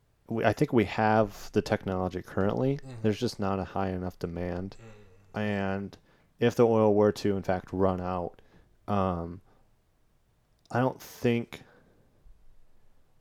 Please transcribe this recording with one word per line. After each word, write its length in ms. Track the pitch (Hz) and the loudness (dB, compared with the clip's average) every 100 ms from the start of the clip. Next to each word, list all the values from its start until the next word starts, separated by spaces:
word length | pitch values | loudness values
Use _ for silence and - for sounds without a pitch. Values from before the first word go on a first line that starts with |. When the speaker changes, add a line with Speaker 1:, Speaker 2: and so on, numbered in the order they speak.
| _ _ - | _ _ -8
Speaker 1:
we, 160 | 113 113 | 0 2
I 80 | |
think 180 | - 117 | 2 2
we 140 | 120 95 | 2 2
have 680 | - 110 110 104 - - | 2 4 4 2 -4 -4
the 100 | 107 | -2
technology 600 | - 107 98 92 90 90 | 0 -2 -2 -2 -2 -4
currently. 560 | - - 98 117 131 143 | -6 -2 0 0 -2 -2
Speaker 2:
Mm-hmm. 140 | 135 117 | -8 -4
Speaker 1:
There's 160 | 110 101 | -2 0
just 200 | 120 - | -4 -2
not 200 | 98 98 | -2 -2
a 60 | 90 | -4
high 240 | 95 95 | -4 -4
enough 280 | 92 90 - | -4 -6 -8
demand. 600 | 87 85 90 87 95 - - - - - - 107 | -8 -6 -6 -6 -8 -14 -20 -20 -20 -20 -12 -6
Speaker 2:
Mm. 40 | |
Speaker 1:
And 560 | 104 101 98 98 98 - _ _ _ - | -4 -2 -2 -4 -8 -14 _ _ _ 0
if 160 | 117 120 | 2 4
the 100 | 117 | 4
oil 300 | 110 107 104 | 6 6 6
were 160 | 104 | 6
to, 240 | - 104 98 | 4 0 0
in 80 | |
fact, 260 | 90 92 - | -2 -4 -4
run 260 | 92 95 90 | 0 2 2
out, 400 | 90 90 85 - - - _ _ - | -2 -4 -6 -12 -20 -20 _ _ -4
um, 540 | 101 92 87 85 87 - _ _ _ _ _ _ _ _ _ _ _ - | 0 0 -2 -6 -12 -18 _ _ _ _ _ _ _ _ _ _ _ -4
I 80 | 117 | 0
don't 200 | 127 - | 0 -2
think, 600 | - - 123 117 - - - _ _ _ _ _ - - - - - - - - _ _ | -12 -2 0 0 -2 -14 -20 _ _ _ _ _ -20 -20 -20 -20 -20 -20 -20 -20 _ _